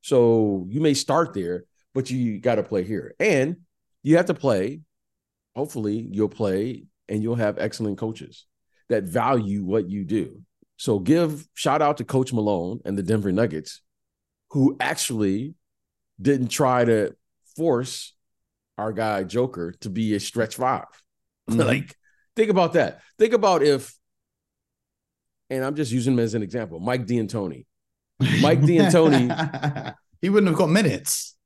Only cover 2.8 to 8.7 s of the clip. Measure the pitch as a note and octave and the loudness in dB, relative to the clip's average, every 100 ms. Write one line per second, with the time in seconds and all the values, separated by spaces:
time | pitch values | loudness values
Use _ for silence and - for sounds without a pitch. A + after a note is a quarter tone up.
2.8 | F#2 G#2+ - - G#3 D3+ C3+ F3 _ _ | -4 -6 -8 -2 2 2 0 -4 _ _
3.8 | _ _ C#3+ E3 F3+ F3+ C#3 G#2 G2 D3+ | _ _ 4 4 4 0 0 0 0 -6
4.8 | - _ _ _ _ _ _ - D3 B2+ | -18 _ _ _ _ _ _ -8 -8 -4
5.8 | G#2+ G#2 A2 G2 G#2+ - G#2+ F#2 A2+ B2 | -4 -4 -6 -2 -2 0 -2 0 -2 -6
6.8 | - _ - G#2+ G#2+ A#2+ G#2+ G2 G#2 - | -16 _ -8 -4 -2 0 0 -2 -6 -4
7.8 | G#2+ G2 A2+ A2 - - _ _ _ | -6 -4 -6 -8 -16 -20 _ _ _